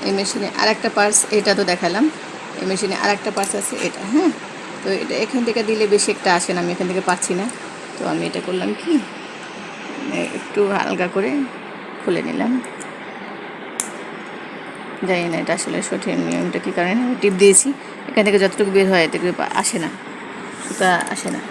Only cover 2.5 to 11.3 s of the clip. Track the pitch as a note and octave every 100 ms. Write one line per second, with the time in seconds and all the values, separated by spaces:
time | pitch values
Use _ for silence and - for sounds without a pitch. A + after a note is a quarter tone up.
2.5 | - F#3 F#3+ G3+ F#3+ G3+ G3+ G#3+ G3+ G3
3.5 | G#3 G3 B3 F3+ - G3 C4 F4 - -
4.5 | - - - - G3 - - G#3+ C4 A#3
5.5 | A3+ G#3+ A3 G#3+ G#3 G#3+ G3+ G3 F3 F3
6.5 | F3+ F3 F3 F3+ F#3 F#3 F3+ - F3+ G#3+
7.5 | - - - - - - D#3+ E3 F3 F3
8.5 | F#3 F#3 G#3 D#4+ D#4 - - - - -
9.5 | - - - - - - - F3 - -
10.5 | - G3+ G3 - F#3 F3+ G3 G#3+